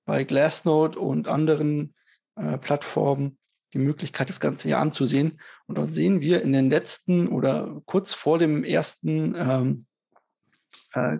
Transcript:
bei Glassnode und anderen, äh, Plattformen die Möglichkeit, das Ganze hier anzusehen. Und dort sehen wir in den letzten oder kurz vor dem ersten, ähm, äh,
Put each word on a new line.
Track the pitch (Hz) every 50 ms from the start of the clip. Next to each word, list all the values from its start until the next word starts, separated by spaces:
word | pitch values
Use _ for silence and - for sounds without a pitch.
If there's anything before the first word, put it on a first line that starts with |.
| _
bei | - 151 139 135
Glassnode | - 131 139 147 156 - - - 175 156 156 160 160 165 -
und | 185 156 135 - - -
anderen, | - 147 156 156 156 151 151 151 151 147 147 147 - _ _ _ _ _ _ _ _
äh, | 214 175 151 143 131
Plattformen | - - 147 143 - - - - - 143 139 139 139 139 135 _ _ _ _ _ _ _ -
die | 135
Möglichkeit, | 135 143 151 - 170 143 - - 131 -
das | - -
Ganze | 151 147 139 - - 151
hier | 143 127
anzusehen. | 143 151 147 - 135 117 139 139 147 160 - - - - - - _ -
Und | - -
dort | 147 151
sehen | 160 160 160 185 196 175
wir | 143 156 175 170
in | - 143 135
den | 135 135 131
letzten | 147 151 - - - - - - 180 175 170 -
oder | - - 127 135 - 151 - - - - -
kurz | - - 190 190 - -
vor | - - 147 160 165
dem | 170 156 151 151 -
ersten, | - 151 165 156 - - - - 160 156 156 156 165 - -
ähm, | 165 127 131 131 127 131 139 123 - _ _ _ _ _ _ _ _ _ _ _ _ _ _ _ _ _ - - - _ -
äh, | 127 - - 156